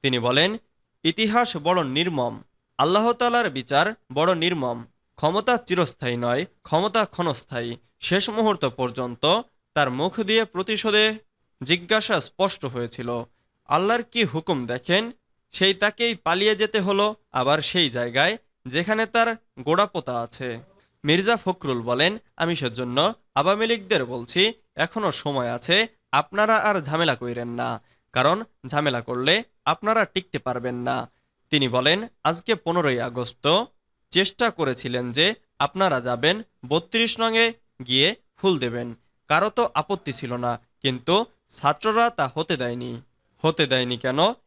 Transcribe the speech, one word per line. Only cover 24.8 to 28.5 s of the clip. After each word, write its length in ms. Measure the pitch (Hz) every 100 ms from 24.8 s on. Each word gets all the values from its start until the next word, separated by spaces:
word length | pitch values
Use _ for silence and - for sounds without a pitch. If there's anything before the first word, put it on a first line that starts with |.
| 160 226 202
সময় 380 | - 151 139 120
আছে, 380 | 120 - 185 226 _ _
আপনারা 440 | 135 151 196 214 220
আর 240 | 214 196
ঝামেলা 340 | 139 156 165
কইরেন 340 | 120 120 120 120
না, 340 | 120 120 117 _ _ _
কারণ 300 | 127 135 190 233